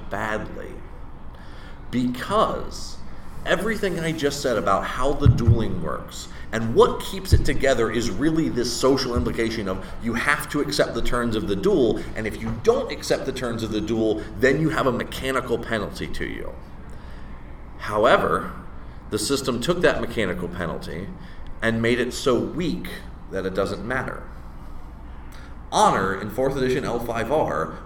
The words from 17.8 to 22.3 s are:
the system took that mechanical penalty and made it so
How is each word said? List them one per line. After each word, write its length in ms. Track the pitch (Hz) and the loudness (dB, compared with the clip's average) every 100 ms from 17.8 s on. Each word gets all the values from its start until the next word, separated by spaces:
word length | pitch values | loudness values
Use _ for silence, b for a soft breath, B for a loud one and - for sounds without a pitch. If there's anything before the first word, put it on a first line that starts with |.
| - 104 120 202 - 82 - - - - B B - | -4 4 6 6 4 0 -2 -10 -12 -12 B B -4
the 80 | 104 | -2
system 420 | - 139 - 117 | 0 0 0 0
took 200 | - 180 | 0 4
that 200 | 151 117 | 4 2
mechanical 460 | 113 120 95 90 87 | -2 -2 -2 -2 -4
penalty 640 | 90 82 69 - 78 101 - B B B - | -4 -4 -4 -8 -8 -8 -10 B B B -2
and 180 | 113 113 | 0 2
made 160 | 113 123 | 2 2
it 140 | 123 | 0
so 260 | - 135 | 0 2